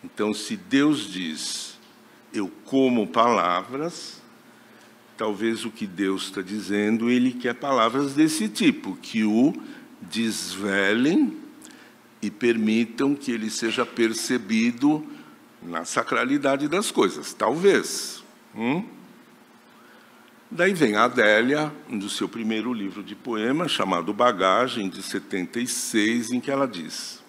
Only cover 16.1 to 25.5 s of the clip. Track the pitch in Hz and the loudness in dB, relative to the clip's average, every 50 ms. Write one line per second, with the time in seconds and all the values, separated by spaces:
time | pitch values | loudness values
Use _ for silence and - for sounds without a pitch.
16.1 | 135 117 123 127 139 147 139 139 139 139 147 147 160 190 214 - - - 120 92 | 0 0 2 0 0 0 2 2 0 0 0 -2 -2 -2 -2 0 2 2 2 2
17.1 | - - - - - - 104 110 131 165 185 202 175 120 - - - - - - | 0 -4 -10 -12 -6 -2 0 0 0 4 4 6 6 6 2 -2 -6 -8 -8 -10
18.1 | - - - - - - _ - - 110 113 120 143 175 226 - - - - - | -12 -16 -18 -20 -20 -20 _ -18 -10 -4 -2 -2 -2 -2 -4 -8 -14 -20 -20 -20
19.1 | - - - - - - - _ _ _ _ - - - - - - - - - | -20 -20 -20 -20 -20 -20 -20 _ _ _ _ -20 -20 -20 -20 -20 -20 -20 -20 -20
20.1 | - - - - - - - - - 165 175 190 202 165 147 110 104 104 117 123 | -20 -20 -20 -20 -20 -20 -16 -12 -2 2 2 2 4 4 4 4 6 6 4 4
21.1 | 123 127 107 107 107 107 117 127 143 151 151 147 147 - - - - 104 95 101 | 6 4 6 6 6 6 4 4 2 0 0 -4 -6 -12 -12 -8 -6 -6 -6 -6
22.1 | - - 104 92 - 117 113 110 110 110 107 123 123 110 98 98 90 104 95 92 | -4 -4 -6 -6 -6 -4 -2 -2 -2 -2 -2 -4 -6 -6 -6 -8 -8 -10 -12 -12
23.1 | 104 - - 127 113 107 107 120 135 160 180 147 - - - 95 92 87 85 87 | -14 -12 -8 -6 -4 -2 0 0 0 0 0 -2 0 0 0 0 0 0 0 -2
24.1 | 107 104 120 123 113 90 95 95 95 110 127 131 123 123 101 95 90 98 98 - | 0 2 2 2 4 4 4 4 4 4 2 0 -2 -4 -4 -6 -6 -8 -10 -6
25.1 | - 98 - - - 95 87 85 | -8 -8 -6 -4 -4 -4 -4 -4